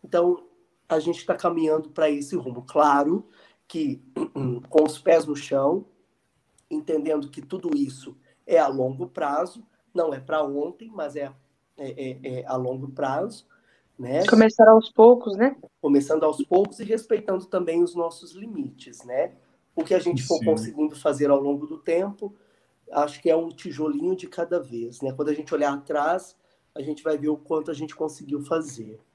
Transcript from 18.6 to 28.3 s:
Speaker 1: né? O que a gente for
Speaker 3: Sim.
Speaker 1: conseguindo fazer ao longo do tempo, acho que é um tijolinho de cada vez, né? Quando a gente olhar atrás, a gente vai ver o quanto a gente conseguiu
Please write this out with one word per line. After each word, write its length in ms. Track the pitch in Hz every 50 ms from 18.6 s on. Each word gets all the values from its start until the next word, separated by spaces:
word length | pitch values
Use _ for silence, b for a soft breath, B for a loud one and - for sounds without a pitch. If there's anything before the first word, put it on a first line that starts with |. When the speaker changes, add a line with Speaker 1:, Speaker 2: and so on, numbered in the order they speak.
| 131 123 - - - 131 117 - -
Speaker 1:
né? 300 | 120 123 135 156 175 - _ _ _ _ _ _ _ _
O 80 | - 160
que 100 | - 185
a 60 | 180
gente 240 | 170 175 170 127 127
for 160 | - 165 -
Speaker 3:
Sim. 60 | -
Speaker 1:
conseguindo 500 | 160 156 113 110 - 147 147 151 151 -
fazer 340 | - - 156 139 127 147 139
ao 100 | 143 139
longo 280 | 139 143 143 143 151
do 100 | 147 160
tempo, 580 | 160 _ - 165 175 190 202 202 - 208 196 - _ _ _ _ _ _ _ _ _ _ -
acho 300 | - 143 147 147 - -
que 80 | _ 165
é 60 | 160
um 140 | 165 165 170
tijolinho 680 | - - - 185 143 135 156 156 143 143 160 180 185
de 120 | 180 180
cada 320 | - - - 170 170 180 170
vez, 400 | 139 131 120 117 117 120 123 -
né? 120 | 139 135 131
Quando 160 | 131 151 147
a 40 | 147
gente 200 | 151 151 - 165
olhar 180 | 147 143 143 139
atrás, 640 | 143 139 - 151 147 143 156 175 185 180 - _ _ _ _ _ _ _ _ _
a 60 | -
gente 220 | 135 151 151 151 -
vai 140 | 160 156
ver 120 | 143 143 151
o 80 | 151
quanto 320 | 151 147 - 160 156 156 165
a 40 | 156
gente 220 | 139 160 151 -
conseguiu 460 | - 156 156 151 - 151 139